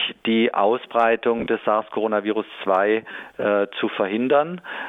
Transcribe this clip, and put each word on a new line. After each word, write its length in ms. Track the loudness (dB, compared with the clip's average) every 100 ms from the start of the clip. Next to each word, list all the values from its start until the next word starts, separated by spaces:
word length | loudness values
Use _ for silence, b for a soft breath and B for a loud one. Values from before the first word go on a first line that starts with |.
| -4 -4
die 300 | 0 2 2
Ausbreitung 920 | 2 2 2 0 2 2 2 0 -2 -2
des 140 | -2 0
sars-coronavirus 800 | 0 -2 -2 0 0 0 -2 -4 -6
zwei, 400 | 0 2 4 2 -2 B B -4
äh, 300 | 0 0 0 -2
zu 100 | -4
verhindern. 720 | -2 -2 -2 2 2 0 -6 B B